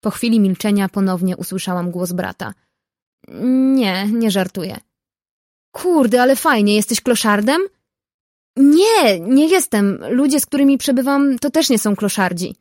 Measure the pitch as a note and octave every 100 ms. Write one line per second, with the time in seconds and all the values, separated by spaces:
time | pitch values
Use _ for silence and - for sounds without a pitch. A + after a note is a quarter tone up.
0 | A3 - A#3+ A3+ G3 F3+ G#3+ G3+ F#3+ G3+
1 | G3 F#3 F#3 F3+ F3 F#3 - F3+ F3 F3
2 | F3+ F3 A#2+ - F#3+ - _ _ _ _
3 | _ _ - - A#3 C4 C4 C4+ G#3+ F#3
4 | G3+ A#3 A3+ G3 F#3 - F#3 - _ _
5 | _ _ _ _ _ _ _ - F4+ E4
6 | B3 A#3+ B3+ C4+ D#4+ B3+ G#3 G#3 G#3 A3+
7 | - A#3 A3 G#3 G#3 D#4 G4 _ _ _
8 | _ _ _ _ _ - C#4 D4+ G#4 A4
9 | C4+ F#3 F3 C4 D#4 F#4 - G#3+ G3+ F#3+
10 | B2 B3 C#4+ C#4+ - C#4+ C#4 C#4 - B3+
11 | C4 C#4 C#4+ B3+ C#4+ D#4+ D#4 A3+ G#3+ G3+
12 | G3+ - F#3 F3 F3+ -